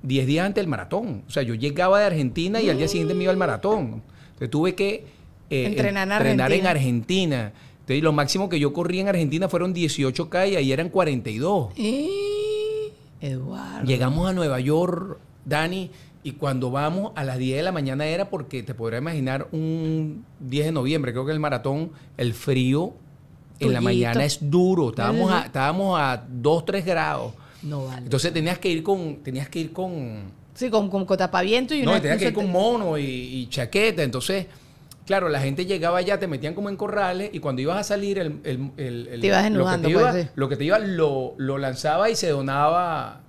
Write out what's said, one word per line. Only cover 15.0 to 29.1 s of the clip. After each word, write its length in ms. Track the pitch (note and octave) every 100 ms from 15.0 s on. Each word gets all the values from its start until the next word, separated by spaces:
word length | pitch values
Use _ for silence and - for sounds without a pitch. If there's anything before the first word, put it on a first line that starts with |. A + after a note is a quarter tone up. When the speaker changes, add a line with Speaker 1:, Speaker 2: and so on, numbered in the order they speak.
| F#3+ - - -
Speaker 1:
Dani, 460 | - D3 D#3+ F#3 F#3 - - - D3
y 60 |
cuando 380 | A#2 C#3+ C3 B2+
vamos 420 | C3+ D3+ F3+ G#3 -
a 60 |
las 120 | C3+ B2+
diez 220 | C3 C3+
de 40 |
la 80 | F3
mañana 360 | F3 C#3 C3+ D3+
era 240 | E3 G3
porque 320 | F#3 C#3+ C3
te 100 | A#2
podrás 300 | B2+ A2+ A2+
imaginar 440 | D3+ D#3+ C3 C3+ -
un 720 | D#3+ D#3+ D#3+ D#3+ D#3+ D#3 D#3 - -
diez 240 | C3 C3+
de 80 | D3+
noviembre, 400 | D#3+ B2+ D#3+ C3
creo 140 | A#2 C3+
que 60 |
el 60 | D#3
maratón, 500 | D3+ C3 C3+ C#3+ D#3+ - - -
el 160 | B2
frío 640 | A2 - C3 B2+ C#3 F3+ - - - - - - -
en 140 | -
la 60 | B2
Speaker 2:
Tuyito. 20 |
Speaker 1:
mañana 400 | - - A#2 A#2+
es 140 | C#3+ -
duro. 480 | C#3+ E3 F3+ F#3 C3+
Estábamos 380 | A2 A#2 - F#3
Speaker 2:
Ujú. 80 |
Speaker 1:
a, 60 | F3+
estábamos 560 | B2 C3+ C#3 F3 G3 F3
a 240 | C#3 B2 A#2+
dos, 380 | B2+ C3 E3
tres 220 | D#3+ G3 E3+
grados. 480 | E3 D3+ C#3+ A2+ - - -
Speaker 2:
No 220 | D3+ D3
vale. 200 | C3 B2+
Speaker 1:
Entonces 280 | B2 B2+ E3
tenías 260 | E3 D#3 F3+
que 120 | F#3+
ir 120 | E3
con, 340 | D#3+ G3 E3